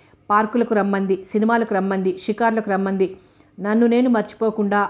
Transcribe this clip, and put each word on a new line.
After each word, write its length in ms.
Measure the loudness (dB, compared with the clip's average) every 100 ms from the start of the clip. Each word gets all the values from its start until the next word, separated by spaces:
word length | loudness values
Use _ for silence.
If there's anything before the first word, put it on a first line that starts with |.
| _ _ 0
పార్కులకు 460 | 0 2 0 0 0
రమ్మంది, 480 | 0 0 -2 -4
సినిమాలకు 500 | -2 0 2 2 0
రమ్మంది, 440 | -2 -2 -2 -2 -2
షికార్లకు 520 | -6 -2 0 0 -2
రమ్మంది. 480 | -2 -2 -2 -2 -4 -20 _ _ -8
నన్ను 280 | -2 2 4
నేను 220 | 4 2
మర్చిపోకుండా 800 | 2 -2 -2 -2 0 0 0